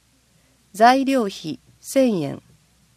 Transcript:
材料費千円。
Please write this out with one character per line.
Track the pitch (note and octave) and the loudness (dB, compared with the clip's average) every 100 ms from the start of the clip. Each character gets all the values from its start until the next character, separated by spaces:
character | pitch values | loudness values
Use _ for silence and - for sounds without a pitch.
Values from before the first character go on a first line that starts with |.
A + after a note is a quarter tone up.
| _ _ _ _ _ _ _ | _ _ _ _ _ _ _
材 | F#3+ A#3 C4+ C4 | 2 4 4 0
料 | C4+ G3+ | -2 -2
費 | - D#3+ - _ _ | -6 -10 -12 _ _
千 | - C4+ B3+ F#3+ | -4 0 0 0
円。 | C#3 - - _ _ _ _ | -4 -8 -14 _ _ _ _